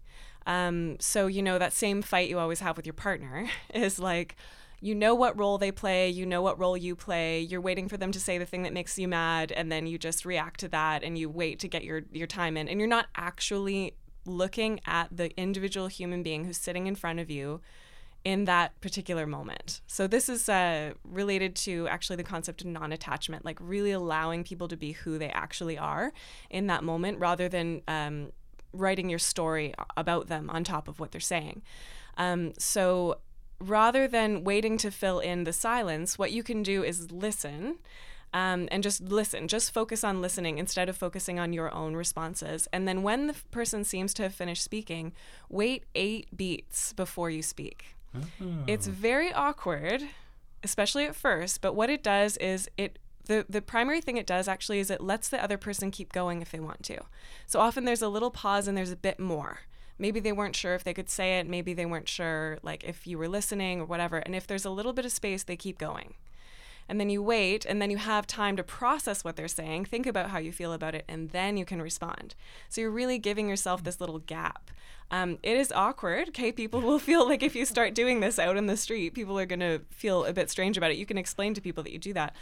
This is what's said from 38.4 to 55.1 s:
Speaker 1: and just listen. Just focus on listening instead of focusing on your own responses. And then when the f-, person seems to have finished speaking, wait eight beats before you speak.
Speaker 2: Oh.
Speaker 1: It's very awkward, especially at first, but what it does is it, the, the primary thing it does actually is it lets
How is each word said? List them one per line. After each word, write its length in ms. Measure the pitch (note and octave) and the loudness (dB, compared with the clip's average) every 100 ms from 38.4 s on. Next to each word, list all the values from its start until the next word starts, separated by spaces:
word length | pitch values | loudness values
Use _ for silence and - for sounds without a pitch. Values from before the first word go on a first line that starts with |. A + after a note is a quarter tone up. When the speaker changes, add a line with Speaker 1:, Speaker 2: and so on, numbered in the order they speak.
| F#3 F3+ F3 | 2 2 0
Speaker 1:
and 100 | G3 | 0
just 180 | G3+ G3 | 2 0
listen. 460 | F#3 G#3 G#3 - D#3+ | 2 2 2 -2 -2
Just 240 | A3 - | 0 2
focus 280 | A#3 A3+ A3+ | 0 0 0
on 180 | G#3 F#3+ | 0 0
listening 360 | F3+ F#3 E3+ D3+ | 0 0 -2 -2
instead 300 | F3+ F#3 F3+ | -2 0 0
of 80 | F3+ | 0
focusing 420 | F3+ F#3+ F#3 F3 | -4 -2 -4 -2
on 140 | E3+ | 0
your 180 | E3+ E3 | 0 -2
own 200 | D#3 D#3 D#3+ | -2 -2 -2
responses. 720 | E3+ - D#3+ - D3+ D#3 - | -2 -2 -4 -4 -6 -4 -2
And 140 | F#3 F#3+ | 0 0
then 160 | F#3 | 2
when 240 | G3+ A#3+ D4 | 2 2 0
the 60 | |
f-, 120 | C#4+ - | -2 -6
person 320 | A#3+ A3+ G#3+ | -2 -2 0
seems 300 | G3+ F#3 G3 - | -2 0 -2 0
to 80 | |
have 100 | F#3+ | -2
finished 300 | G3 F3 E3+ | -2 -4 -2
speaking, 500 | - G#3+ G#3+ E3 D#3+ - - - - | -4 -4 -4 -6 -6 -10 -16 -18 -6
wait 340 | G3 A#3 C4 - | 0 2 2 -2
eight 420 | - G3 A3 - - | 0 0 0 -6 -4
beats 580 | F#3 D#3+ - - - | -2 -2 -4 -4 -2
before 360 | - F3+ - E3+ | -2 -4 -2 -2
you 120 | D#3 | -2
speak. 520 | D#3 - - - - - - B2 | -4 -6 -10 -12 -16 -16 -12 -8
Speaker 2:
Oh. 40 | E3 - F#3 E3 C#3 | -8 -8 -6 -2 0
Speaker 1:
It's 180 | G#3+ G3 | 0 0
very 440 | F#3+ A3+ C4+ F4 | 0 2 4 2
awkward, 680 | - C#4+ D4 F#3 D3 D#3+ B3+ C#4+ - - - - - | 2 0 0 -2 -2 0 -2 -4 -10 -18 -20 -20 -8
especially 420 | G3 - G#3 C#4+ D4 | -2 2 2 2 0
at 100 | - | 2
first, 460 | C#4 F3 F3+ - | 2 4 2 0
but 120 | F#3+ | 0
what 160 | G#3 A#3 | 2 2
it 140 | D4 | 2
does 340 | G#3+ G3+ G#3 - | 4 4 4 2
is 320 | F#3+ F#3+ - - | 0 0 -4 -4
it, 220 | G3 - - - - | -4 -6 -16 -12 0
the, 200 | G#3+ - | 0 2
the 120 | G#3 | -2
primary 400 | - A#3 B3+ D#4+ | 0 2 4 2
thing 160 | C#4 A#3+ | 0 -2
it 100 | F#3+ | 2
does 200 | F3+ F#3+ | 2 2
actually 320 | F#3+ - G3+ | -2 0 0
is 120 | G3 | 0
it 100 | G3 | -2
lets 280 | F#3 | 0